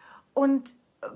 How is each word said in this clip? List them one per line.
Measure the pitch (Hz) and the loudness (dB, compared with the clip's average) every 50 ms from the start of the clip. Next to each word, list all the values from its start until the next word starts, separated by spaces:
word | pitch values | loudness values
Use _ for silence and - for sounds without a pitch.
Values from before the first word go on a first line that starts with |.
| - - - - _ _ - | -20 -20 -20 -20 _ _ -2
Und | 269 277 269 269 254 - - - _ _ _ _ - - - - | 2 2 2 2 0 -2 -8 -20 _ _ _ _ -16 -16 -14 -4